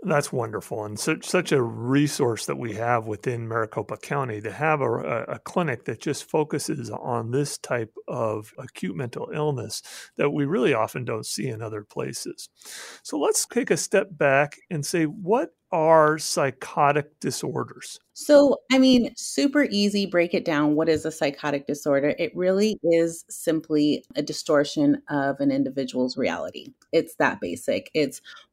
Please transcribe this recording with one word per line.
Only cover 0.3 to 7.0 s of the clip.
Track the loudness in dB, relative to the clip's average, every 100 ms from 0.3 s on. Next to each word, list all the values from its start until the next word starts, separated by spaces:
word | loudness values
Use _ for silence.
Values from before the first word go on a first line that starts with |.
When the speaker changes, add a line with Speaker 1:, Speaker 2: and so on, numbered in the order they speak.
Speaker 1:
wonderful, | -4 -4 -6 -8 -8
and | -8 -4
such, | -2 -2
such | 0 0 2
a | 2
resource | 2 -2 0 2 2 2 0 0 -4
that | -4
we | -6
have | -4 0 0 -2
within | -6 -4 -6 -4
Maricopa | -2 -2 -4 -6 -10
County | -6 -4 -4 -6
to | -8
have | -2 0 2
a, | 0
a, | 0 -2 -4 -4 -10
a |
clinic | -4 -2 -2 -4 -6
that | -6
just | -6 -6 -2
focuses | -2 0 -2 -4 -6 -8
on | -8